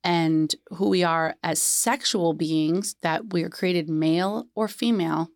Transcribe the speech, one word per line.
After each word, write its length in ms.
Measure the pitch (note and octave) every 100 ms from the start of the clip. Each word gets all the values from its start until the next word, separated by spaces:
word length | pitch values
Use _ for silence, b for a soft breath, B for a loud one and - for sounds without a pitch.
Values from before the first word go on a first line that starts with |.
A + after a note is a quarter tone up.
and 520 | F3 E3+ D#3+ D#3+ D#3 - -
who 180 | F3 G3+
we 160 | F#3
are 300 | F3 E3 D#3+ -
as 180 | E3+ D#3+
sexual 720 | - - A#3 C4 - G#3 E3+
beings, 640 | D#3 D#3+ D#3+ D#3 F3 G3+ -
that 280 | E3+ D#3 A3+
we 120 | F3
are 80 | E3+
created 400 | - F#3 F3 D#3+
male 560 | D#3 D#3+ E3 F#3+ A3 -
or 140 | - G#3+
female 600 | - A#3 G#3+ E3 D#3 E3